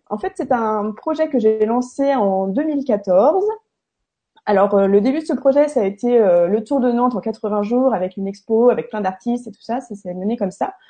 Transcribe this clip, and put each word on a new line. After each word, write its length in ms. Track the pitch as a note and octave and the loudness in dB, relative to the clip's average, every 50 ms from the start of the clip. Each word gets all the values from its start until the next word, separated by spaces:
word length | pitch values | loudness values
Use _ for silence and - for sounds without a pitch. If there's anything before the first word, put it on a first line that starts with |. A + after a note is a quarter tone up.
| _ _ | _ _
En 80 | - A3 | -10 -8
fait, 160 | F4+ F#4+ - | -6 -8 -6
c'est 160 | - D4 - | -8 -4 -2
un 400 | C4 A#3 A3+ G#3+ G#3+ G#3+ G3+ G#3+ | -2 0 0 -2 -2 -2 -4 -6
projet 360 | G#3 - - D#4 D#4 D4+ D#4 D#4 | -8 -6 -6 -6 -2 -2 -2 0
que 80 | C#4+ B3 | 0 2
j'ai 240 | G#3 A3 A3 A3 G#3+ | 2 2 2 2 0
lancé 500 | G#3+ A#3 B3 B3 B3 - - C#4 C#4 C#4 | 0 0 -2 -2 -4 -4 -2 -2 0 0
en 320 | B3+ G#3 G3 F#3+ F#3+ F#3+ G3 | 2 0 0 0 0 -2 -2
deux 160 | F#3+ C4 D#4 | -2 -2 -2
mille 200 | D#4 D4 C#4+ C4+ | -2 -2 -4 -2
quatorze. 600 | - G#3+ G3+ - G3 F3+ F#3 A3+ C#4+ F4 F#4+ G4+ G#4+ A4 G#4+ _ _ _ _ _ _ _ _ _ _ _ _ _ _ _ _ _ | -2 -2 -2 0 2 2 4 4 4 2 2 0 -2 -4 -6 _ _ _ _ _ _ _ _ _ _ _ _ _ _ _ _ _
Alors, 280 | - G#3 F#3+ G3 G3+ G#3 | 0 2 2 2 4 4
euh, 120 | G3 G3 G3 | 2 2 4
le 120 | G3 G#3 | 4 4
début 200 | G3+ C4 C4 D#4+ | 2 2 0 -2
de 60 | D#4 | -4
ce 60 | - D4+ | -4 -6
projet, 340 | A#3+ - C#4 C4+ C#4+ D4 D4 | 0 0 2 4 4 2 2
ça 120 | D4 B3+ | 2 0
a 20 | G3+ | -2
été, 340 | G3 G3 - - A#3+ B3 A#3 | -2 -4 -4 -2 2 4 4
euh, 280 | G#3+ F#3+ F3 F3 E3+ F3 | 4 6 4 4 4 2
le 160 | G3+ A3+ A3 | 0 -2 -2
tour 160 | - C#4+ C#4 | -2 -2 0
de 100 | A#3+ B3 | 0 0
Nantes 240 | A#3 A#3+ B3 B3+ A#3+ | 0 2 0 0 0
en 60 | G3 | -2
quatre-vingts 420 | - A3 A3 - - G#3 G#3+ G#3 G#3 | -4 -6 -8 -6 -6 -4 -2 -2 -2
jours 300 | G#3 A#3+ B3 C4 C4+ A3+ | 0 0 0 2 2 0
avec 240 | F3+ F#3 F#3+ - G3 | 0 -4 -6 -6 -6
une 100 | G3 G3 | -8 -8
expo, 420 | G3+ - _ - A3+ A3 A#3+ B3 | -8 -10 _ -2 0 4 4 4
avec 180 | A3 - - - | 2 2 -4 -6
plein 100 | - G#3+ | -8 -4
d'artistes 480 | G3+ F#3 F#3+ - - A#3+ A#3+ B3 B3 A3+ | -4 -4 -6 -4 -6 -6 -6 -6 -6 -12
et 40 | |
tout 100 | G3+ - | -18 -18
ça. 180 | - - A3+ C4 | -10 -8 -8 -8
Ça 160 | C4+ - G#3 | -8 -10 -16
s'est 180 | G3+ - F#3 F3+ | -14 -12 -10 -10
mené 220 | F#3 F#3 G#3 A#3+ | -6 -4 -4 -2
comme 160 | A#3+ G#3 F#3 | -2 -4 -6
ça. 220 | F3 - - - - - _ | -4 -6 -8 -8 -8 -14 _